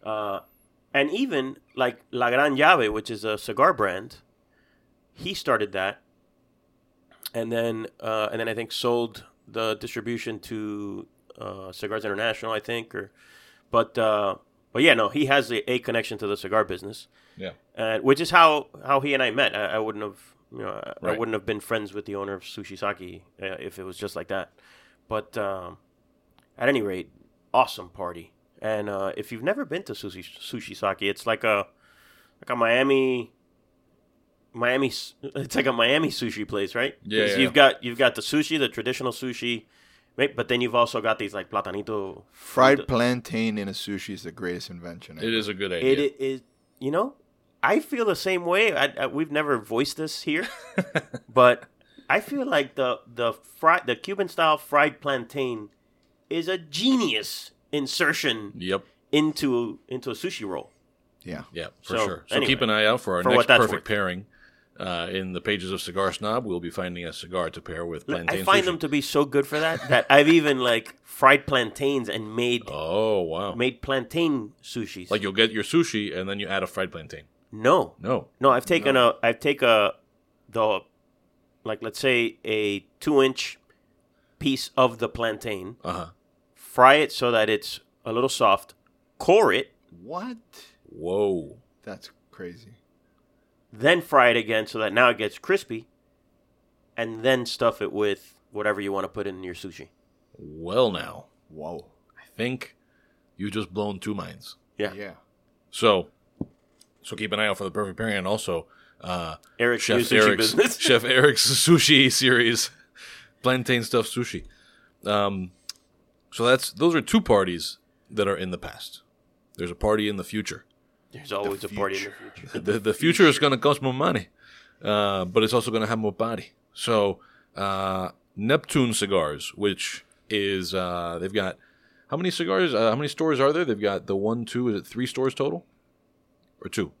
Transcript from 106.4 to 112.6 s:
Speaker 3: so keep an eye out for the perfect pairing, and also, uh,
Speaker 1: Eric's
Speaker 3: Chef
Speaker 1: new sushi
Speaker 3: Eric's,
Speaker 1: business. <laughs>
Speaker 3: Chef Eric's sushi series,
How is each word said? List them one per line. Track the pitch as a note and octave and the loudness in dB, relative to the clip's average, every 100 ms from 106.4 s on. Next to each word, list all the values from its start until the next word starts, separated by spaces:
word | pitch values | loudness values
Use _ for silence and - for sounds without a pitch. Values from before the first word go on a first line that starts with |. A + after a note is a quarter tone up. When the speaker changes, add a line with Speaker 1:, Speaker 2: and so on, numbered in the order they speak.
| - _ _ _ _ _ | -14 _ _ _ _ _
Speaker 3:
so | - - | -16 -8
keep | G#2+ | -4
an | G#2 | 0
eye | G#2+ | 0
out | G2 | 0
for | |
the | G2 | -4
perfect | F#2+ G2+ F2 | -4 -6 -4
pairing, | A2+ G2+ | -4 -2
and | F#2 | -2
also, | G#2+ - E2+ D#2+ _ _ _ | -2 -2 -4 -6 _ _ _
uh, | - F2+ E2 - _ _ | -8 -6 -6 -12 _ _
Speaker 1:
Eric's | A#2+ A#2 | 0 0
Speaker 3:
Chef | - A#2 | 0 0
Speaker 1:
new | |
sushi | A#2+ G#2+ | 2 6
Speaker 3:
Eric's, | G#2+ G2+ A2 | 6 6 2
Speaker 1:
business. | A2+ A#3+ - | 4 2 2
<laughs> | |
Speaker 3:
Chef | - A#2 A#2 | 4 4 6
Eric's | C3 D3+ A#2+ - | 6 6 6 2
sushi | C3 - E3 - D3 C3 | 2 6 6 8 6 6
series, | - C3 B2 A#2 A2+ | 4 4 4 4 2